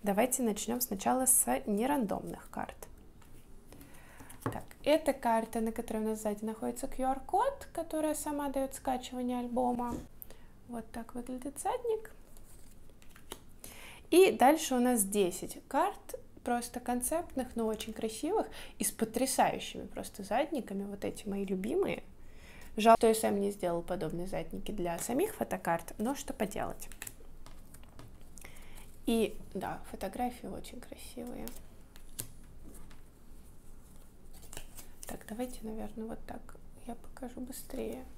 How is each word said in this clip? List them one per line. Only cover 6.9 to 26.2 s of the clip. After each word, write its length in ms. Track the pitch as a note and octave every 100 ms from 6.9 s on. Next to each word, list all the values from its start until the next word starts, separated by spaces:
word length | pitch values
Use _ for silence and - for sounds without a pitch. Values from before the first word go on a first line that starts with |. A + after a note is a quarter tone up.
| - C4
R-код, 640 | C4+ - F#4+ C5 C#5 -
которая 420 | - D#4+ D#4 D#4 D4+
сама 340 | - D4 C#4+
дает 260 | C#4 C4+ -
скачивание 640 | - B3 - B3+ B3 B3
альбома. 560 | A#3+ A#3+ B3 B3 A#3+ B3 - - - - - - -
Вот 180 | A#3+ A3+
так 240 | A#3+ A3+ A#3+
выглядит 420 | B3 B3+ C#4 C#4
задник. 540 | F#4+ B4 A#4+ G#4+ - - - - - - - - - - - - - - - - - - - - -
И 200 | D#4+ F#4+
дальше 440 | A3 B3 D#4 - B3+
у 40 |
нас 240 | B3 A#3+
десять 540 | G3 G#3 F3+ - F3 - -
карт, 520 | C#4 F#4 - - - - -
просто 360 | - A#3+ A#3 A#3+
концептных, 760 | - B3 B3 D#4+ E4+ - A#3+ A#3
но 120 | A3
очень 260 | G#3+ -
красивых 540 | A3 A3+ - D4+ G#4 - - - -
и 40 |
с 80 | -
потрясающими 960 | - A3 - C4 - G3 - - - -
просто 380 | - G3 -
задниками. 600 | G3 A3 D#4 D4 - G3 G3+
Вот 180 | G3
эти 240 | G3+ - G#3
мои 180 | G3 G3
любимые. 560 | F#3+ G#3 E4+ G4 - - - - - - - - -
Жалко, 220 | G#3+ A3+
что 120 | A3+
эс 120 | A3
эм 160 | A3 G3+
не 100 | G3+
сделал 320 | G3+ F3 E3+
подобные 420 | E3+ F3+ D#3 E3 F3+
задники 460 | D#3+ E3 F#3+ -
для 260 | G#3+ F3 E3+
самих 360 | - B3+ G#4+ -
фотокарт, 580 | - F#3 F3+ E3+ - -
но 160 | G#3+
что 180 | C#4+